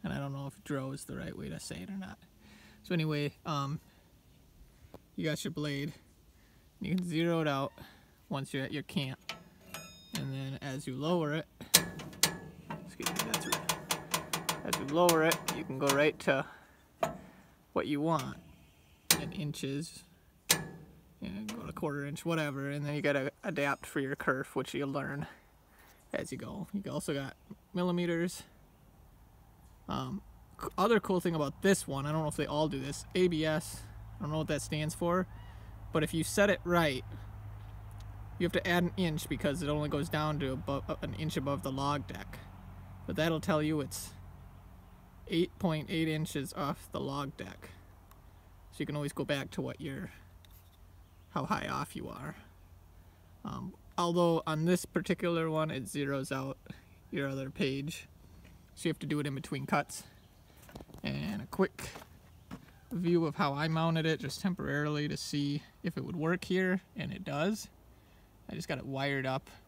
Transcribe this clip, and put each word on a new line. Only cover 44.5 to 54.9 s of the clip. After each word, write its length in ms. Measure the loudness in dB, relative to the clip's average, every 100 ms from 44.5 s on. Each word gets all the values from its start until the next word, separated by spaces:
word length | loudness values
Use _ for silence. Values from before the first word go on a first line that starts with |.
| -18 -18 -18 -20 -20 -20 -18 -2
eight 280 | 2 2 2
point 260 | 2 2 0
eight 200 | 0 2
inches 440 | 2 0 -2 -4
off 360 | -2 -2 -4 -6
the 80 | -4
log 380 | -4 -4 -4 -8
deck. 340 | -12 -12 -16 -18 -20 -20 -20 -20 -20 -20 -20 -20 -20
So 60 | -6
you 60 | -4
can 100 | -2
always 160 | -2
go 120 | -2
back 280 | 0 0 -2
to 100 | -4
what 180 | -6 -6
your, 300 | -8 -6 -8 -12 -20 -20 -20 -20 -20 -20 -20 -20 -20 -20 -6
how 160 | -4 0
high 200 | -2 0
off 300 | -4 -4 -8
you 140 | -10
are. 260 | -10 -10 -12 -18 -20 -20 -20 -20 -20 -20 -20 -20 -14
Um, 300 | -10 -8 -8 -10 -6 2
although 460 | 4 8 8 6 4
on 200 | 2 4
this 180 | 4
particular 640 | 4